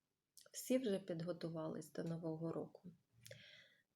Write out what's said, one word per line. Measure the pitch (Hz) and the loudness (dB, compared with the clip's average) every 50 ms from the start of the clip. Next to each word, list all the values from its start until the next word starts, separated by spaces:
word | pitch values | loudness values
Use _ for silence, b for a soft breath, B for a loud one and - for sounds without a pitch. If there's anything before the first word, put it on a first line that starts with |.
| _ _ _ _ _ _ _ - - - | _ _ _ _ _ _ _ -18 -16 -10
Всі | - - - - 254 262 | -8 -4 4 6 6 6
вже | 262 220 196 190 | 6 6 4 4
підготувались | 190 - 175 165 165 175 175 170 - 165 165 160 156 160 - - 156 - | 2 0 -2 0 0 0 0 0 -2 -2 0 0 0 0 -2 -2 -4 -4
до | - - 170 | -2 -2 0
Нового | 170 165 165 170 160 160 156 165 165 | 0 0 0 0 0 0 2 2 2
року. | - 151 - - - - - 180 170 - _ _ _ B B B B B B B B B B B B B B _ _ | 2 0 0 -2 -6 -10 -14 -14 -16 -16 _ _ _ B B B B B B B B B B B B B B _ _